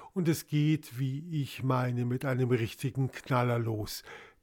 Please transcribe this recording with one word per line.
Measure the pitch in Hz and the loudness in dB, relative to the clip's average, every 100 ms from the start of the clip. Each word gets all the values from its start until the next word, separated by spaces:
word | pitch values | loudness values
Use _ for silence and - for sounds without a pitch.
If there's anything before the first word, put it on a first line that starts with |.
| - | -8
und | 196 165 | -2 0
es | 151 - | 0 0
geht, | 147 151 156 - 120 | 2 4 2 -2 -4
wie | 135 139 175 156 | -4 -4 -4 -4
ich | 131 - | -4 -2
meine, | 131 127 127 120 | 0 2 2 0
mit | 120 127 | 0 0
einem | 135 127 123 | 0 2 2
richtigen | 123 110 - 135 131 131 | 2 0 -2 -4 0 -2
Knaller | - - 123 123 117 | -2 0 2 4 2
los. | 113 107 98 - - - - _ | 0 -2 -4 -8 -12 -18 -20 _